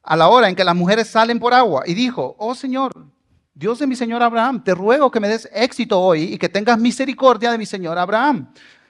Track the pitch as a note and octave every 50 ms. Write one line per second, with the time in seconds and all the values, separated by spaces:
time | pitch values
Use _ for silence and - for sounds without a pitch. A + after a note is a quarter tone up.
0 | - - D#3+ E3 D#3+ F3 A#3 B3+ A3+ F#3+ F#3+ F#3+ F#3 F3+ E3+ F3+ F3 F3 G#3+ A3+
1 | A3 A3 - A3 A3+ A#3 A#3+ A#3 A#3 A#3+ B3 B3+ B3+ G#3 D3+ C3 - E3+ E3+ G#3+
2 | B3+ B3 B3 - C3 B2+ - - G#3 A#3 B3+ B3+ - C4 B3+ C4 C4+ B3 - -
3 | D3+ C#3+ _ _ _ _ _ _ _ _ _ C#3+ D#3 G#3+ A#3+ A#3+ D4 C4+ B3 A#3+
4 | A#3+ A3+ A#3 A#3+ A#3+ A#3+ A#3 A3+ A3+ C4 C4+ G3 - F#3+ F#3 F3 F#3+ G#3+ B3 D4+
5 | C#4+ B3 - A3 G3+ G3+ A3 A3+ - - - G3+ A#3+ B3+ - - A3+ - - -
6 | F#3 F#3+ E3+ D#3 D#3+ G#3 G#3+ E3 F#3 E3 - G3 G#3 A#3+ A#3 A3 A#3 B3 A#3+ -
7 | C4 B3+ B3 - C4+ C4 A#3+ G#3 A#3 A#3+ A#3 A3+ G#3 - - G3 F3+ D#3+ E3 F3
8 | F3+ F#3 G3+ A3 B3+ D4 C4+ E3+ B2+ - _ _ - _ _ _ _